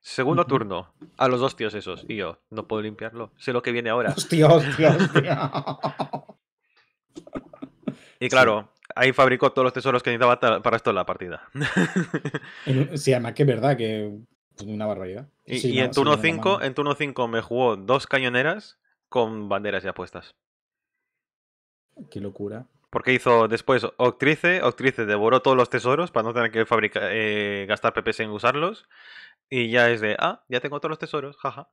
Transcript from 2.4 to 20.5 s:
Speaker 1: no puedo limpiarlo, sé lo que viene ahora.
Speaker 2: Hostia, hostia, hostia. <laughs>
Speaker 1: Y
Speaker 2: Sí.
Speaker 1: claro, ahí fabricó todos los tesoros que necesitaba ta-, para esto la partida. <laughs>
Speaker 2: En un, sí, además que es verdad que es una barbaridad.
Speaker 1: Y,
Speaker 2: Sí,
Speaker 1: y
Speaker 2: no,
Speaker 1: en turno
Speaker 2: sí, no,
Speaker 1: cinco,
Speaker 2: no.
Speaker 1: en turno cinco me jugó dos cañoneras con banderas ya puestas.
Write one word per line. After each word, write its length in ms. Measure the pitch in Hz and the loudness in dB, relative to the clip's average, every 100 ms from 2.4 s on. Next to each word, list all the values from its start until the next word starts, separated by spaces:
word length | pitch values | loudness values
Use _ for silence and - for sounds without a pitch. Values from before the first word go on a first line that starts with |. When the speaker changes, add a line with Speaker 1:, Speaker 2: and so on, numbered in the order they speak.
| _ | _
Speaker 1:
no 180 | 110 107 | -14 -8
puedo 120 | 107 | -6
limpiarlo, 500 | 107 104 113 117 110 _ | -6 -10 -14 -12 -16 _
sé 160 | - | -4
lo 80 | 123 | -2
que 100 | 127 | -2
viene 180 | 120 120 | -4 -2
ahora. 200 | 117 113 - | 0 0 -2
Speaker 2:
Hostia, 300 | - 170 151 | -2 4 8
hostia, 440 | 160 - - 156 160 | 6 4 2 4 4
hostia. 540 | 185 160 139 143 143 - | 4 2 0 -2 -2 -6
<laughs> 800 | - 143 160 - 143 160 - - _ _ _ _ _ _ _ - - - - - - _ - - - _ | -8 -6 -8 -6 -8 -10 -14 -20 _ _ _ _ _ _ _ -20 -16 -16 -16 -20 -20 _ -12 -12 -20 _
Speaker 1:
Y 40 | 123 | 0
Speaker 2:
Sí. 40 | |
Speaker 1:
claro, 420 | 131 123 107 104 _ - - | 6 6 4 -4 _ -12 2
ahí 160 | 127 | 2
fabricó 400 | 131 131 127 139 | 6 4 6 2
todos 120 | 135 | 4
los 80 | 127 | 0
tesoros 300 | 127 131 123 | 0 0 0
que 80 | 123 | 0
necesitaba 300 | 117 123 123 | 2 4 4
ta-, 200 | 123 107 | 2 2
para 140 | 120 113 | 2 0
esto 160 | - | 0
la 140 | 101 87 | 0 -2
partida. 360 | 92 92 80 - | -6 -8 -12 -14
<laughs> 1120 | 139 147 - 175 196 160 151 - - - - - | -8 -4 0 0 -2 -6 -6 -6 -10 -12 -14 -2
Speaker 2:
En 120 | 131 139 | 0 0
un, 80 | 151 | -2
sí, 140 | 139 | 0
además 220 | 123 117 | 0 0
que 80 | 110 | 0
es 60 | 143 | 2
verdad 280 | 113 131 131 | 2 0 0
que 300 | 113 107 104 104 117 _ _ _ | -2 -4 -6 -10 -20 _ _ _
es 60 | 101 | -12
una 200 | 107 107 | -8 -6
barbaridad. 420 | 98 92 98 147 _ | -6 -8 -12 -16 _
Speaker 1:
Y, 140 | - 127 | -10 -4
Speaker 2:
Sí, 120 | 127 | -2
Speaker 1:
y 60 | 131 | 0
Speaker 2:
no, 60 | |
Speaker 1:
en 60 | 127 | 0
turno 200 | 135 139 | 2 2
Speaker 2:
sí, 20 | 143 | 2
no, 40 | |
Speaker 1:
cinco, 360 | 160 165 190 196 | 2 0 0 0
Speaker 2:
no. 60 | |
Speaker 1:
en 100 | 135 | -2
turno 200 | 127 143 | -2 -2
cinco 340 | 143 147 135 120 | -2 -4 -4 -2
me 120 | 113 | -2
jugó 360 | 107 120 127 101 | -4 0 0 0
dos 300 | 98 135 - | 0 0 0
cañoneras 720 | 139 131 123 139 202 - _ _ _ _ | -2 0 0 0 -4 -10 _ _ _ _
con 400 | 127 113 110 104 | -2 0 -2 -4
banderas 340 | 98 101 98 | -4 -2 -4
ya 100 | 95 | -6
puestas. 400 | 90 90 90 - _ _ | -10 -12 -14 -20 _ _